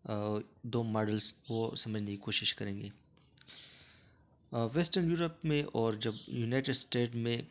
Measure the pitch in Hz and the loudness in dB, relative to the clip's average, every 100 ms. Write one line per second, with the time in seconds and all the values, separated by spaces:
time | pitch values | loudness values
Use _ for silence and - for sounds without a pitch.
0 | - 107 104 107 - - 120 120 113 110 | -4 -2 0 -2 -4 -12 -2 0 2 2
1 | 107 107 - - - 113 113 - 113 107 | 2 2 2 0 -6 -2 -2 -2 -2 -2
2 | 101 101 107 104 107 - 104 98 101 - | -4 -6 -2 0 0 -2 -6 -6 -10 -14
3 | _ _ _ - - - - - - - | _ _ _ -20 -18 -18 -20 -20 -20 -20
4 | - - _ _ _ 123 117 139 170 190 | -20 -20 _ _ _ -2 0 2 2 4
5 | 170 170 170 165 156 147 147 - 113 107 | 2 2 0 -2 0 0 2 2 2 2
6 | 113 104 - 127 117 127 135 127 - 123 | -2 -4 -6 -4 0 0 4 2 2 0
7 | 120 120 117 117 - | 0 0 -2 -2 -4